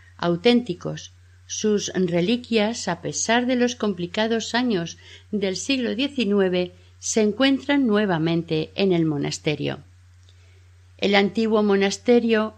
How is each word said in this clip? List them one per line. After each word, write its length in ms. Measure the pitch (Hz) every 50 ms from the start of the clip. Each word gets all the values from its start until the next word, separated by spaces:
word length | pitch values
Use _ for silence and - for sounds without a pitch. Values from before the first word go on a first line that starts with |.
| - - -
auténticos. 960 | - - 175 175 170 175 240 240 240 240 - 175 175 - 156 156 156 - - - - - - - - -
Sus 460 | - - - - 214 208 202 - - -
reliquias, 960 | - 185 170 170 175 175 190 240 240 247 - 226 214 202 220 233 233 - 196
a 140 | 170 -
pesar 440 | - 147 147 - - - 226 247 247
de 100 | 247 262
los 200 | 247 240 247 247
complicados 800 | - 226 208 190 170 175 175 - 214 220 226 233 226 220 - -
años 440 | 233 254 247 214 175 165 170 - - - - - - - -
del 260 | 214 208 196 190 190
siglo 380 | 180 - - 269 262 240 214 208
diecinueve, 800 | 214 277 277 - 269 233 196 202 202 190 185 180 180 180 180 - - - - - -
se 220 | - - - 226
encuentran 640 | 214 214 202 208 269 277 269 254 - - 285 285 269
nuevamente 840 | 226 208 208 214 196 175 156 160 165 170 170 165 - 160 156 156 - -
en 180 | - 202 196
el 120 | 175 170 165
monasterio. 760 | 160 151 143 143 151 151 - - 156 147 143 147 139 135 143 - - - - - - - - - - - - - - - - - - - - - - - -
El 160 | - 196 202
antiguo 480 | 202 196 190 196 226 226 220 214 214
monasterio, 920 | 214 208 196 196 196 196 196 - - - 240 240 240 233 226 214 214 214 -